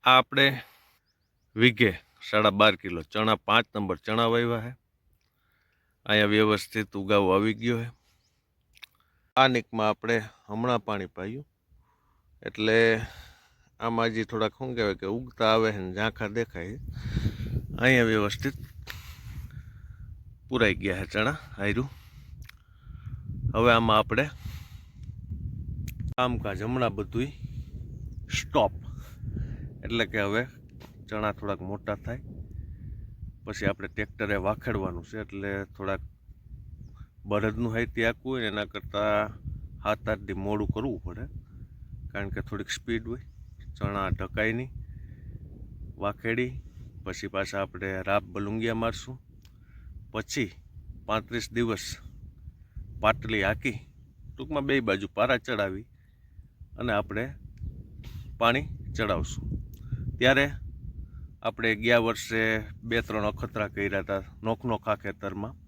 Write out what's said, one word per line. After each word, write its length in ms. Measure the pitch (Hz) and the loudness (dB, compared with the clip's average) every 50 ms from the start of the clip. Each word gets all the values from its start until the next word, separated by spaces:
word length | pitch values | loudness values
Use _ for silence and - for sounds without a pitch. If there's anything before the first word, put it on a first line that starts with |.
| - | 8
આ 140 | 127 127 131 | 10 8 8
આપણે 440 | 127 _ 143 135 135 139 135 127 - - - _ _ _ _ _ _ _ _ _ _ _ _ _ _ _ _ | 8 _ 4 6 6 6 4 0 -8 -14 -20 _ _ _ _ _ _ _ _ _ _ _ _ _ _ _ _
વીઘે 460 | 107 117 127 110 107 123 101 87 - _ _ _ _ - - | 6 6 6 8 8 6 6 6 0 _ _ _ _ -6 2
સાડા 200 | - 107 107 104 | 4 6 6 6
બાર 240 | 98 101 107 107 98 | 8 10 8 8 8
કિલો 280 | - - 95 87 82 | 4 -4 -4 -4 -4
ચણા, 320 | - _ - 107 107 110 110 | -6 _ 0 2 4 4 4
પાંચ 320 | 95 _ - 104 117 113 _ _ | 2 _ 6 6 6 6 _ _
નંબર 200 | 107 101 92 92 | -2 0 0 -2
ચણા 300 | - _ - 110 117 117 | -4 _ 0 2 2 4
વાવ્યા 440 | 113 117 117 120 117 117 113 110 120 | 4 4 2 2 2 0 -2 -4 -8
છે. 60 | 127 _ _ _ _ _ _ _ _ _ _ _ _ _ _ _ _ _ _ _ _ _ _ _ _ _ _ | -12 _ _ _ _ _ _ _ _ _ _ _ _ _ _ _ _ _ _ _ _ _ _ _ _ _ _
અહીંયા 200 | - 107 107 107 | 4 6 6 6
વ્યવસ્થિત 680 | 104 104 107 110 107 107 98 - - - 110 104 - | 8 8 6 8 6 4 2 0 -4 -4 -4 -4 -2
ઉગાવ 420 | - 101 98 98 104 101 98 92 95 | -6 -8 2 4 6 6 8 8 6
આવી 200 | 98 104 113 107 | 6 4 2 0
ગયો 300 | 110 113 120 120 113 117 | 0 0 0 0 0 -2
છે. 60 | 120 - _ _ _ _ _ _ _ _ _ _ _ _ _ _ _ _ - - _ _ _ _ _ _ _ _ _ _ | -6 -10 _ _ _ _ _ _ _ _ _ _ _ _ _ _ _ _ -20 -20 _ _ _ _ _ _ _ _ _ _
આ 120 | 127 131 131 | 6 6 8
નિકમાં 400 | 127 120 - _ - 110 107 107 | 6 2 0 _ 0 2 4 4
આપણે 340 | 104 _ - 113 117 110 107 107 - _ _ - | 2 _ 2 2 2 2 0 -4 -14 _ _ -8
હમણાં 360 | 104 110 120 127 120 113 95 | -4 -2 0 2 2 0 0
પાણી 220 | 107 107 98 92 | -2 -4 -4 -4
પાયું 400 | 90 _ 90 92 104 117 139 147 _ _ _ _ _ - _ _ _ _ _ _ _ _ _ _ _ _ _ | -8 _ -8 -8 -8 -8 -10 -12 _ _ _ _ _ -20 _ _ _ _ _ _ _ _ _ _ _ _ _
એટલે 580 | - - - - 107 110 110 113 117 113 113 110 113 - - - - - - _ _ _ _ _ _ _ _ _ | -12 -10 -4 0 2 6 6 8 8 6 4 2 0 -8 -12 -18 -20 -20 -20 _ _ _ _ _ _ _ _ _
આમાં 300 | 113 117 117 113 113 117 | -4 -2 0 2 0 0
જે 140 | 107 113 110 | 0 -2 -4
થોડાક, 280 | - 117 110 110 107 _ _ | -2 -2 0 0 -2 _ _
શું 160 | 131 127 123 | -10 -6 -2
કહેવાય 200 | 120 110 101 95 | 0 0 0 0
કે 120 | - 95 | -2 -2
ઉગતા 460 | 95 107 120 131 123 - - 113 110 | -4 -4 -4 -6 -10 -2 2 4 6
આવે 200 | 110 113 110 110 | 6 6 4 2
છે 60 | 104 101 | 0 -2
ને 140 | 92 92 | -4 -4
ઝાંખા 360 | 90 98 107 113 - - 113 101 | -2 0 -2 -2 0 -2 -6 -2
દેખાય 400 | 104 117 113 - - 90 85 95 | -2 -2 -4 -4 -6 -10 -8 -8
છે. 100 | 113 151 - - - - - - - - - - - - - - - - - - - - | -8 -8 -10 -8 -8 -6 -6 -2 -2 0 0 -2 -2 -2 -6 -4 -4 -4 -4 -4 -2 4
અહીંયા 260 | 117 127 131 123 117 | 6 6 8 8 6
વ્યવસ્થિત 500 | 113 110 107 101 101 - - - 139 - - - - - - - - - - - - - - - - - - - - - - - - - - - - - - - - - - - - - - - - | 6 4 4 4 2 0 -2 -4 -4 -4 -6 -14 -14 -16 -16 -14 -12 -12 -12 -12 -14 -16 -14 -14 -12 -12 -12 -12 -12 -14 -14 -16 -16 -18 -18 -18 -18 -16 -16 -16 -16 -16 -16 -18 -20 -20 -20 -10 -4
પુરાઈ 260 | 127 120 113 101 90 | 2 4 4 4 4
ગયા 220 | 85 95 98 92 | 2 0 -2 0
છે 80 | 95 98 | -2 -2
ચણા 260 | - - 107 107 131 | -2 0 2 2 2
હાયરું. 600 | 156 156 - - - 101 98 104 104 117 131 135 - - - - - - - - - - - - - - - - - - - - - - - - - - - - - - - - - | 0 -2 -8 -14 -6 -2 0 2 2 2 0 -2 -8 -16 -20 -20 -20 -20 -18 -18 -16 -16 -16 -16 -18 -20 -20 -20 -20 -20 -18 -16 -16 -12 -10 -10 -10 -10 -8 -8 -8 -2 -2 2 4
હવે 180 | 110 117 120 | 6 8 8
આમાં 260 | 117 117 117 113 107 107 | 8 8 8 8 6 6
આપણે 320 | 107 - 113 120 147 151 - - - - - - - - - - - - - - - - - - - - - - - - - - - - - - - - - - - - - - | 6 4 2 0 0 0 -4 -10 -10 -10 -10 -10 -12 -14 -16 -18 -18 -20 -16 -14 -14 -12 -12 -12 -10 -10 -10 -8 -6 -8 -8 -8 -8 -8 -6 -6 -6 -8 -8 -6 -6 -4 0 0
કામકાજ 440 | 127 123 120 110 110 104 95 92 | 0 2 0 -2 -2 -4 -4 -2
હમણાં 320 | 104 113 127 131 123 113 101 | -2 -2 0 2 2 2 0
બધુંય 380 | 104 104 - - 117 131 147 139 - - - - - - - - - - - - - - - - - - - - | -2 -6 -2 -2 -2 -2 -2 -6 -10 -10 -8 -8 -8 -8 -8 -10 -10 -10 -10 -10 -10 -10 -10 -10 -10 -8 -4 -4
સ્ટોપ. 360 | - - - - 147 107 98 - - - - - - - - - - - 107 - - - - - - - - - - - | -4 -4 2 2 4 4 4 0 -4 -10 -10 -10 -12 -12 -14 -12 -8 -8 -6 -4 -4 -4 -4 -6 -8 -8 -12 -12 -10 -4
એટલે 200 | 104 117 117 113 | -2 0 0 0
કે 140 | 98 107 110 | 2 2 0
હવે 200 | 101 101 104 113 123 127 - - - - - - - - - - - - | 2 4 2 2 0 0 -8 -18 -20 -20 -18 -18 -18 -18 -18 -20 -12 -6
ચણા 240 | 110 107 107 104 | -4 0 0 0
થોડાક 280 | 101 - 107 101 98 82 | -2 -2 -4 -4 -4 -4
મોટા 340 | 90 92 101 98 - - 104 | -4 -8 -8 -6 -4 -6 -6
થાય, 280 | - - - 120 - - - - - - - - - - - - - - - - - - - - - - - - - - | -6 -6 -8 -8 -8 -10 -12 -12 -12 -12 -10 -10 -12 -10 -10 -12 -12 -12 -12 -12 -12 -12 -14 -14 -12 -14 -14 -14 -14 -10
પછી 240 | 104 101 - 107 98 | -10 -6 0 2 2
આપણે 200 | 98 - 98 98 | 2 0 -6 -6
ટ્રેક્ટરે 480 | - - 107 - - - 110 101 104 98 92 | -4 -4 -4 -4 -2 -4 0 2 2 2 2
વાખેડવાનું 580 | 101 110 - - 123 110 104 95 92 87 87 82 - | 2 0 0 -2 -2 -2 0 0 -2 -4 -6 -10 -10
છે, 100 | - 110 | -10 -10
એટલે 300 | 104 - 98 98 98 101 98 98 98 - - | -8 -8 -8 -6 -4 -2 -2 -4 -4 -6 -8
થોડાક 260 | - 98 98 98 92 - - - _ - - - - - - - - - - - - - - - - - - _ - - | -6 -2 -2 -2 -4 -4 -12 -16 _ -20 -20 -20 -20 -18 -18 -16 -16 -14 -16 -16 -16 -16 -16 -16 -18 -18 -20 _ -16 -4
બળદનું 460 | 101 101 104 104 110 107 110 120 117 | 0 0 2 2 2 0 0 -2 0
હાઈતી 320 | 110 113 117 110 - 117 113 | 0 0 -2 -2 0 2 2
આખું 260 | 113 120 - - 131 | 2 2 0 -6 -4
હોય 100 | 131 127 | -4 -2
ને 80 | 113 107 | -2 -2
એના 240 | 98 104 104 - | -2 -2 -4 -4
કરતાં 640 | - 104 - - - 101 104 107 104 104 107 104 - - - - - - - - - - | -6 -10 -10 -4 -2 0 2 4 4 2 2 0 -4 -10 -10 -8 -8 -8 -10 -12 -14 -4
સાત 260 | - 104 107 - - 110 | -2 -2 -2 0 0 -2
આઠ 160 | 110 98 101 101 | -2 -2 -4 -6
દી 60 | 95 | -6
મોડું 380 | 95 95 101 104 104 104 - - | -4 -2 0 0 0 0 0 -2
કરવું 260 | 107 120 139 110 - - | -2 -2 -2 -4 -4 -6
પડે, 200 | 90 87 - - - - - - - - - - - - - - - - - - - | -10 -8 -8 -10 -10 -10 -14 -14 -14 -16 -16 -16 -16 -16 -18 -16 -16 -14 -12 -12 -8
કારણ 200 | - 101 101 98 - | -6 -6 -4 -4 -4
કે 60 | 101 | -6
થોડીક 300 | 95 - 107 101 98 - | -6 -6 -6 -8 -6 -6
સ્પીડ 340 | - - - - 117 113 113 | -8 -6 -4 -4 -4 -2 -2
હોય, 160 | 113 117 120 - - - - - - - - - - - - | -6 -8 -8 -10 -16 -18 -18 -18 -18 -18 -16 -14 -14 -6 -4
ચણા 300 | 101 101 101 101 95 92 | -4 -2 0 0 2 0
ઢકાય 420 | 95 95 95 - - 110 107 110 | 0 0 -2 -2 0 2 2 2
નહીં. 180 | 113 117 127 127 - - - - - - - - - - - - - - - - - - - - - - - - - - | 2 0 -4 -6 -10 -12 -12 -12 -12 -14 -14 -14 -16 -14 -14 -14 -14 -14 -16 -16 -16 -16 -14 -16 -14 -14 -14 -14 -8 -4
વાખેડી 500 | 98 101 104 - - 113 113 120 123 127 127 135 - - - - - - - - - | -4 -4 -4 -2 -2 0 2 2 0 -2 -4 -10 -12 -14 -18 -16 -18 -16 -16 -10 -8
પછી 240 | 95 90 - - 95 | -8 -8 -6 -8 -4
પાછા 320 | 98 98 98 - - 98 | -2 -2 -2 0 -2 -2
આપણે 280 | 98 - - 90 98 95 95 95 | -2 -4 -4 -6 -4 -4 -4 -4
રાપ 220 | 92 98 98 104 95 | 0 2 2 2 2
બલુંગિયા 580 | 98 87 101 101 101 107 113 113 117 113 113 | 0 -6 -4 -4 -2 -2 0 0 0 0 0
મારશું, 380 | 113 113 113 - - 127 131 127 - - - - - - - - - - - - - - - - - - | 0 -2 -2 -4 -10 -12 -14 -14 -16 -20 -20 -20 -20 -20 -20 -20 -20 -20 -20 -20 -18 -16 -16 -16 -16 -6
પછી 380 | - 110 110 - - 135 117 90 - - - - - - - - - - - | -4 -4 -4 -2 -2 -2 -2 -2 -4 -14 -20 -20 -20 -18 -16 -16 -16 -12 -2
પાંત્રીસ 400 | - 107 110 107 - 117 117 - - 110 | 0 0 0 0 -2 -4 -4 -4 -2 0
દિવસ 320 | 120 120 113 107 95 - - - - - - - - - - - - - - - - - - - - - - - - | 0 2 2 0 -2 -4 -8 -10 -12 -14 -18 -16 -16 -18 -18 -18 -16 -18 -18 -18 -18 -20 -16 -14 -14 -12 -12 -8 2
પાટલી 440 | - 107 113 - - 110 110 104 95 | 4 4 4 2 0 0 0 2 4
હાકી, 320 | 98 110 - - 127 104 - - - - - - - - - - - - | 2 2 0 -2 -4 -4 -4 -12 -18 -20 -20 -20 -20 -20 -18 -18 -16 -12
ટૂંકમાં 320 | - 135 151 156 143 139 | -12 -8 -4 -4 -2 2
બે 140 | 139 139 135 | 2 2 2
બાજુ 260 | 117 107 98 98 101 - - 101 | 4 2 0 0 0 -4 0 2
પારા 200 | 113 127 131 120 | 4 4 4 0
ચડાવી 480 | - - 123 104 101 98 95 98 117 - - - - - - - - - - - - - _ _ - - - - | 0 -2 0 0 0 0 -2 -6 -10 -14 -20 -20 -20 -20 -20 -20 -20 -20 -20 -20 -20 -20 _ _ -20 -16 -8 -4
અને 140 | 123 120 | 0 2
આપણે 320 | 107 104 - - 101 107 123 135 139 - - - - - - - - - - - - - - - - - - - - - | 2 2 0 0 -2 -4 -4 -4 -8 -14 -16 -18 -12 -8 -8 -8 -8 -10 -16 -16 -16 -14 -14 -12 -12 -12 -12 -12 -2 4
પાણી 280 | 117 117 120 139 147 - - - - - - | 4 4 4 4 0 -2 -8 -10 -10 -6 -2
ચડાવશું. 500 | - 113 104 92 82 76 - - - - - - - - - - - - - - - - - - - | 0 2 2 2 2 0 -2 -4 -6 -4 -4 -4 -6 -6 -10 -14 -14 -8 -8 -6 -4 -4 -6 -2 4
ત્યારે 260 | 123 131 135 135 139 143 - - - - - - - - - - - - - - - - - - | 6 6 6 6 4 2 0 -8 -10 -12 -12 -12 -12 -12 -10 -12 -12 -12 -14 -16 -16 -16 -16 -8
આપણે 280 | - 113 - - 117 113 110 | -8 -8 -4 0 2 2 2
ગયા 280 | 104 110 117 120 117 113 | 4 6 6 6 8 6
વર્ષે 360 | 117 113 117 - - 113 113 113 110 110 110 110 - - - - 113 | 4 0 -2 -4 -2 0 2 4 4 2 0 -2 -6 -12 -10 -4 0
બે 140 | 117 117 | 0 0
ત્રણ 240 | 113 - 110 107 104 104 | 0 0 -2 0 0 0
અખતરા 380 | 104 - 120 - - 110 104 98 | -2 -2 -8 -6 -2 -4 -4 -2
કર્યા 340 | - 101 101 98 98 98 | -2 -2 0 0 0 -2
હતા 200 | 90 - 98 98 95 - - - | 0 0 -2 -2 -4 -8 -14 -6
નોખ 200 | 107 110 113 - - | -2 -2 -2 -2 0
નોખા 320 | 123 113 104 - 110 104 | -2 -2 0 0 -2 -2
ખેતરમાં. 580 | 101 - 101 95 - - 98 95 101 104 117 - - - | 0 -2 -8 -8 -6 -8 -8 -6 -6 -8 -8 -10 -14 -18